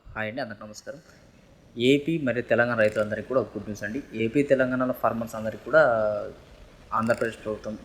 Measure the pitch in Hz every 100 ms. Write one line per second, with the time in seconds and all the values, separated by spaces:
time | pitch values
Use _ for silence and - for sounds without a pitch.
0 | - 110 107 127 113 104 107 107 107 147
1 | - - - - _ - - 120 123 143
2 | 151 165 131 - - 113 120 117 107 110
3 | 104 107 104 127 104 104 98 104 104 127
4 | - 110 113 143 143 131 127 127 127 123
5 | 113 113 113 113 110 107 120 151 139 113
6 | 107 104 101 - - - - - - 110
7 | 113 117 117 107 107 104 107 110